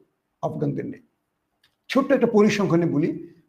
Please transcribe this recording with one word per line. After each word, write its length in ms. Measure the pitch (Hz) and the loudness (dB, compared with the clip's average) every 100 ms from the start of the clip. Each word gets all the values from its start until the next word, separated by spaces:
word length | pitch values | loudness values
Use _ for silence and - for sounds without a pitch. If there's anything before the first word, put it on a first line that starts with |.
| _ _ _ - | _ _ _ -10
আফগানদের 440 | 160 156 147 135 123 | -8 -4 -6 -6 -10
নেই। 160 | - _ _ _ _ _ _ _ _ - | -14 _ _ _ _ _ _ _ _ -4
ছোট্ট 240 | 262 277 | -2 2
একটা 160 | 262 240 | 2 2
পরিসংখ্যানে 580 | 214 214 208 175 165 165 | 4 4 2 0 0 0
বলি, 420 | 143 165 - - - | 0 -2 -4 -12 -20